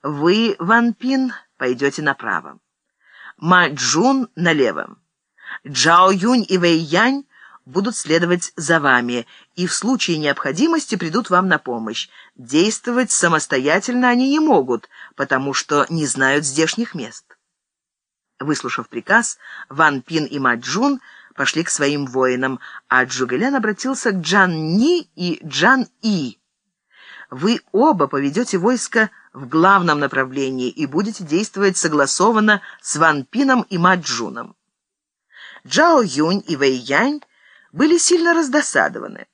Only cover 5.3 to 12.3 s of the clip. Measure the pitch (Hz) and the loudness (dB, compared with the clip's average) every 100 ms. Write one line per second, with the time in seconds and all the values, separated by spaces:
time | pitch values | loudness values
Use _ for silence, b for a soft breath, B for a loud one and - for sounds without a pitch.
5.3 | B B B - 131 156 170 185 196 214 | B B B -8 0 4 6 6 4 2
6.3 | 254 202 185 175 165 156 170 240 277 - | 2 2 2 4 2 2 2 2 0 -8
7.3 | b b b - 156 202 - 143 160 175 | b b b -6 -4 -4 -6 0 0 2
8.3 | 175 - - 151 165 143 123 120 120 113 | -2 -4 -10 0 0 4 2 2 -4 -6
9.3 | b b - 175 - 214 262 - 160 147 | b b -6 -4 -2 -2 -2 -2 0 0
10.3 | 139 139 160 320 330 - 208 165 196 233 | -2 -4 0 0 0 -2 -6 -4 -4 0
11.3 | 180 190 151 - 120 110 113 - b b | 0 2 0 -2 -8 -6 -8 -12 b b